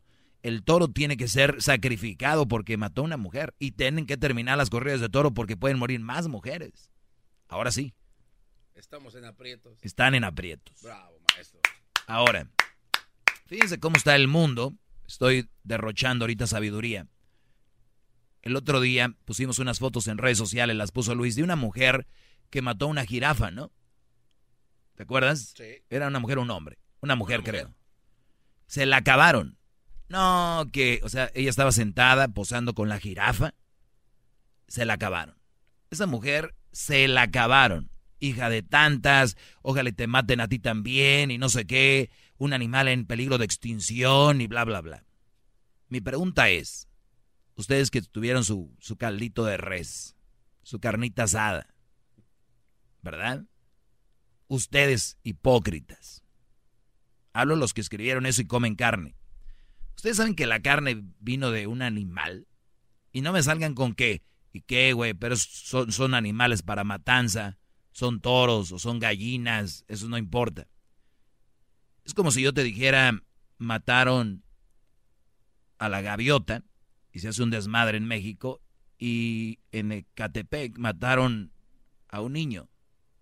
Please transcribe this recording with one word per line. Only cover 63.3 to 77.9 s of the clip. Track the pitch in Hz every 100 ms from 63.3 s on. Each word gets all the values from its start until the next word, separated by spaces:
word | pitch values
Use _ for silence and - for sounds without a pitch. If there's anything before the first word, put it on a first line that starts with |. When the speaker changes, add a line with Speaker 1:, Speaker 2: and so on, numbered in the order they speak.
Speaker 1:
me | 185
salgan | 139 160 156
con | 127 127
que, | 107 120 92 - _ _
¿y | -
qué, | - 123 131
güey? | 120 117
Pero | 92 117 117
son, | - - - 127 117
son | 104 131
animales | 127 104 110 123 107
para | 82 101
matanza, | 101 98 - 127 117 110 101 92 _ _ _
son | - 123 110
toros | 123 127 123 110 87
o | 90
son | 117 120
gallinas, | 113 101 117 123 120 110 98 - -
eso | 101 113
no | 117
importa. | 98 120 113 73 - _ _ _ _ _ _ _ _ _ _ _ _ _
Es | -
como | - 170
si | 127
yo | 135
te | 135
dijera, | 123 101 131 135 127 113 - _ _ _
mataron | 117 113 - 123 127 127 110 95 _ _ _ _ _ _ _ _ _ _ _ _ _ _
a | 107
la | 98
gaviota, | 101 104 123 143 90 113 - _ _ _ _
y | 90
se | 107
hace | 107
un | 117
desmadre | 113 101 117 113